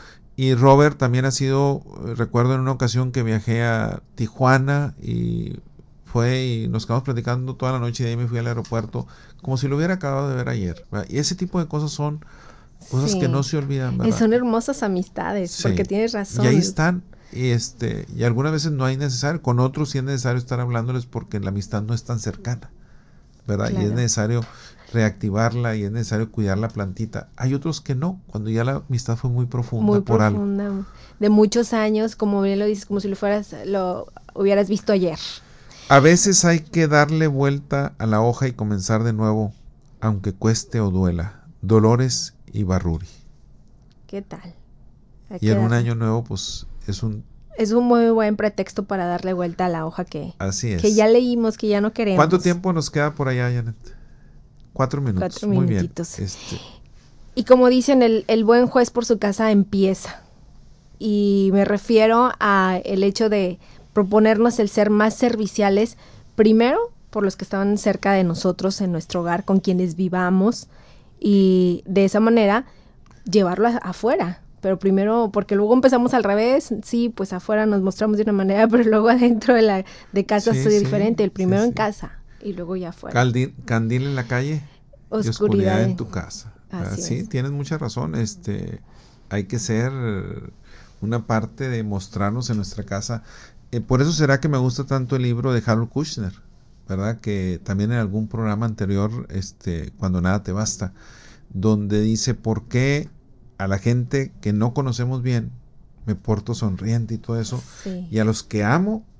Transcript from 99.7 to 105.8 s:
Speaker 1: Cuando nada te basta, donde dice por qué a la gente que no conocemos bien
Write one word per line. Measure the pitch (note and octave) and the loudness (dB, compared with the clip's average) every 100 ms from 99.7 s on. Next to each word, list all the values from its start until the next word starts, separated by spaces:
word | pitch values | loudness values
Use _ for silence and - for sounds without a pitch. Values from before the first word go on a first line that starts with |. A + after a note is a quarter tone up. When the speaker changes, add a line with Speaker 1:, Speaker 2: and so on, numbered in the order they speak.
| E2+ - - | -6 -8 -6
Speaker 1:
Cuando | F#2+ F2+ | -2 0
nada | F2 G2+ | 0 0
te | F#2+ | -2
basta, | F#2+ A2 - F#2 - - - - - - | -4 -4 -6 -8 -10 -20 -20 -20 -20 -12
donde | G2 G2+ G#2+ G#2 G#2 | -2 2 2 2 0
dice | G#2+ A2 - | 2 0 -2
por | A2+ A2+ A2 | -4 -4 -4
qué | A2+ B2 C3 C#3+ D#3+ - - - - - | -2 -2 0 0 -4 -14 -20 -20 -20 -8
a | G2 | -4
la | G2 | -2
gente | A2+ A#2+ B2 C#3 C3+ - | 0 0 0 -2 -4 -6
que | - | -2
no | G#2 A#2 | 0 0
conocemos | B2 C3+ A#2+ B2 C3 | -2 -4 -4 -4 -4
bien | B2 B2 A2+ B2 - - | -2 -2 -4 -10 -20 -20